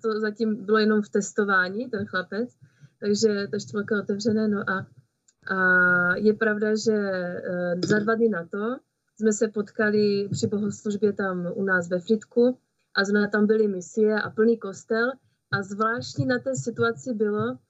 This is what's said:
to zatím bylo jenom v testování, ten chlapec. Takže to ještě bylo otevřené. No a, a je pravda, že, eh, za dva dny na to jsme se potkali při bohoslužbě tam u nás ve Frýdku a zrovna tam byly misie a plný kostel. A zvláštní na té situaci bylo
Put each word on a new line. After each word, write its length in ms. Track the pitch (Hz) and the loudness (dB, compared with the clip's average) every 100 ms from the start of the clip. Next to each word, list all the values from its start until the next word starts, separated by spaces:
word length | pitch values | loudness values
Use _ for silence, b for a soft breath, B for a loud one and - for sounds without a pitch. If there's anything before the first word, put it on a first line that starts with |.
to 180 | 220 214 | -4 -2
zatím 440 | 214 208 220 214 | -2 -2 -2 -2
bylo 140 | 196 214 | 2 4
jenom 240 | 214 214 | 4 4
v 60 | 208 | 2
testování, 840 | 208 202 - 202 196 180 202 254 | -2 -2 -2 2 2 0 -4 -6
ten 160 | 202 202 | -6 -6
chlapec. 420 | 185 180 202 247 - b b b _ | -6 -6 -6 -8 -10 b b b _
Takže 460 | 202 208 220 202 202 | -2 2 2 2 -4
to 60 | 208 | -6
ještě 160 | - | -6
bylo 300 | 208 202 208 | -6 -2 -4
otevřené. 460 | 196 202 220 214 220 | -2 -2 0 0 0
No 220 | 202 202 | -2 -2
a, 160 | 190 196 - _ _ _ _ - | -6 -6 -16 _ _ _ _ -6
a 600 | 190 185 180 180 180 180 185 | 0 4 6 6 4 2 2
je 180 | 214 | 2
pravda, 400 | 214 220 208 214 214 | 2 0 0 0 0
že, 160 | 220 | 2
eh, 800 | 214 202 185 180 180 - 180 175 180 180 | 0 0 -4 -4 -6 -6 -4 -4 -4 0
za 120 | 214 | 0
dva 160 | 208 | 2
dny 140 | 220 226 | 2 2
na 180 | 180 170 | 0 -6
to 300 | 202 220 269 - _ _ _ | -6 -6 -6 -12 _ _ _
jsme 160 | 214 | 0
se 160 | 214 220 | 0 -2
potkali 800 | 208 208 - 214 208 208 202 202 | -2 -6 0 2 4 2 2 -2
při 140 | - 214 | -2 -2
bohoslužbě 680 | 208 208 202 220 202 208 | -2 -4 -4 -6 0 0
tam 340 | 202 196 180 175 | 0 -4 -4 -6
u 100 | - | -4
nás 240 | 196 180 170 | 0 0 0
ve 120 | 180 | -4
Frýdku 580 | 175 220 - - 240 254 _ _ _ - | 0 -2 0 2 2 0 _ _ _ -4
a 80 | |
zrovna 240 | 196 208 208 | 2 2 2
tam 180 | 208 208 | 2 2
byly 220 | 220 214 | 4 2
misie 520 | 185 175 - 214 214 | 0 -6 0 2 2
a 80 | - | -2
plný 280 | - 220 226 | 2 2 2
kostel. 540 | 196 190 - 226 240 262 _ _ _ | -2 -14 -4 0 0 -4 _ _ _
A 120 | 196 | -6
zvláštní 640 | 196 202 220 240 262 - 262 | -6 -2 -2 -2 -6 -4 -2
na 120 | 247 | 0
té 160 | 269 254 | -2 -4
situaci 580 | 247 226 233 233 262 | -6 -2 -2 -2 -6
bylo 440 | 214 214 208 226 254 _ | -2 0 0 -4 -6 _